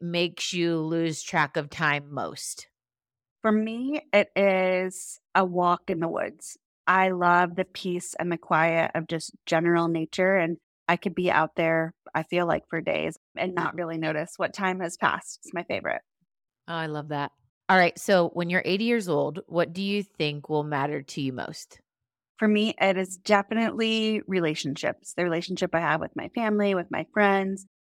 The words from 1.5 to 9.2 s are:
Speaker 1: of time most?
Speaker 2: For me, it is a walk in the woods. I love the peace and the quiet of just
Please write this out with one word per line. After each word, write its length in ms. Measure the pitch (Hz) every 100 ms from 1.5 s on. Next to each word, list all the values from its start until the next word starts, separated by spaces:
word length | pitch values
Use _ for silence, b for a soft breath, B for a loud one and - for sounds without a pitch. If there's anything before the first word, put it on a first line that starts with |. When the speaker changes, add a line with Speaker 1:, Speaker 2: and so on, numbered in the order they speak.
| 160
Speaker 1:
of 140 | 147
time 420 | - 156 147 143
most? 560 | 139 87 - - - - _ _ _ _ _ _ _
Speaker 2:
For 120 | 220
me, 480 | 214 220 233 262 294 -
it 180 | 202 -
is 840 | - 196 190 185 185 185 - - - _
a 120 | 190
walk 460 | 190 175 175 175 -
in 100 | 170
the 80 | 165
woods. 500 | 165 90 - - - _ _ -
I 220 | 185 190
love 440 | 185 175 175 180
the 100 | 175
peace 520 | 185 - 185 175 - -
and 140 | 175
the 40 | 170
quiet 540 | - 160 165 165 160 160
of 100 | 165
just 240 | 165